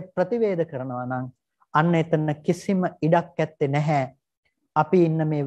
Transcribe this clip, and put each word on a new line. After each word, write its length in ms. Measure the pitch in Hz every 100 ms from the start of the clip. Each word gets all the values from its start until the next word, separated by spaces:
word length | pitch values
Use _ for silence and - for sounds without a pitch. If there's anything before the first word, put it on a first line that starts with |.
| 185
ප්‍රතිවේද 540 | - 180 240 214 175 160
කරනවා 400 | 135 131 123 123
නම් 260 | 127 127 - _ _ _
අන්න 220 | 147 170 170
එතන 320 | 160 160 156 147
කිසිම 480 | - 175 - 190 180 -
ඉඩක් 420 | 151 170 170 -
ඇත්තේ 280 | 156 - 143
නැහැ. 360 | 143 151 147 131 - _ _ _ _ _ 156
අපි 240 | 156 190
ඉන්න 240 | 165 160 156
මේ 160 | 151